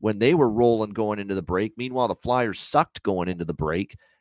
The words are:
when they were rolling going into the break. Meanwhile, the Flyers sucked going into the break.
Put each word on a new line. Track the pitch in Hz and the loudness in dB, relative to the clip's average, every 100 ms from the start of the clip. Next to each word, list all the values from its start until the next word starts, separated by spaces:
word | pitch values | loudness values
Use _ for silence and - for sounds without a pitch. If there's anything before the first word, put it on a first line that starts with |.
when | 107 101 | -4 2
they | 123 | 4
were | 165 120 | 4 4
rolling | 110 120 113 107 | 4 4 4 0
going | 104 107 104 | -2 -2 -2
into | 98 | -4
the | 95 | -4
break. | 78 90 110 117 | -2 -2 -2 -4
Meanwhile, | 127 127 117 | -6 -2 -2
the | |
Flyers | 87 120 123 117 90 | -2 0 0 0 -4
sucked | - 147 160 - | 0 0 0 -4
going | 104 92 90 | -4 -2 -2
into | 87 | -4
the | 82 | -6
break. | 76 78 85 - - _ _ | -4 -2 -2 -4 -12 _ _